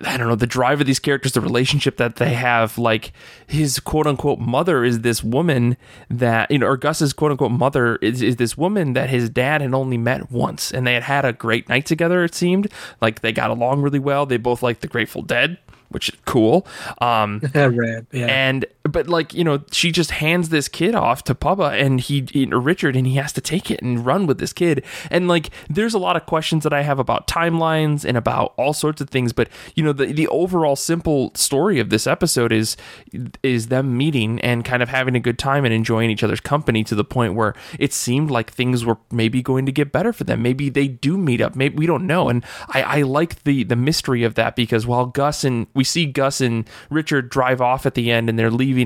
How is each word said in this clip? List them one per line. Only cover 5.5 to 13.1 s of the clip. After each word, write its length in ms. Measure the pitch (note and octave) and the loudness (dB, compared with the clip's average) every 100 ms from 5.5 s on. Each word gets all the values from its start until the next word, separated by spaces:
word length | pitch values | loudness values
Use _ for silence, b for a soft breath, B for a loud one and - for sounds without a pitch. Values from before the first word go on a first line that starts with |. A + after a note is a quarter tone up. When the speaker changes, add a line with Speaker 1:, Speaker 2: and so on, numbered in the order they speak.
| C3+ A#2+ A#2+ B B - | 2 2 0 B B -8
Speaker 1:
that, 400 | B2 B2 A2+ - | 0 2 2 2
you 80 | C#3+ | 2
know, 80 | A2+ | 2
or 100 | C3+ | 0
Gus's 360 | D3 D#3+ D3 | -2 0 0
quote 200 | - D3+ | 2 0
unquote 180 | C#3 B2+ | 0 0
mother 460 | B2 C3 C#3+ A#2+ A2+ | 2 2 2 2 2
is, 260 | A2 B2 | 0 0
is 140 | B2 A#2+ | 0 2
this 200 | A#2 - | -2 0
woman 360 | F3 G#3 D3 | -2 0 0
that 180 | B2+ B2+ | 0 0
his 180 | B2+ A#2 | 0 0
dad 340 | B2 C3 D3+ | 0 2 0
had 120 | C3+ | 0
only 240 | C3 C3 A#2+ | -2 0 0
met 320 | A#2 C3+ - | 0 -2 -4
once, 400 | B2 C3 - - | -2 -2 -4 -6
and 140 | C3 B2+ | -2 0
they 80 | |
had 80 | B2 | 0
had 220 | B2 C#3 | 0 0
a 80 | C3 | 0
great 360 | A#2 A2+ A#2 - | -2 0 -2 0
night 180 | B2 - | -2 0
together, 380 | D#3+ E3+ F3+ | 0 2 2
it 100 | E3 | 0
seemed. 340 | - F3 F#3 G#3 B B - | 0 0 2 0 B B -4
Like, 200 | A2+ | -2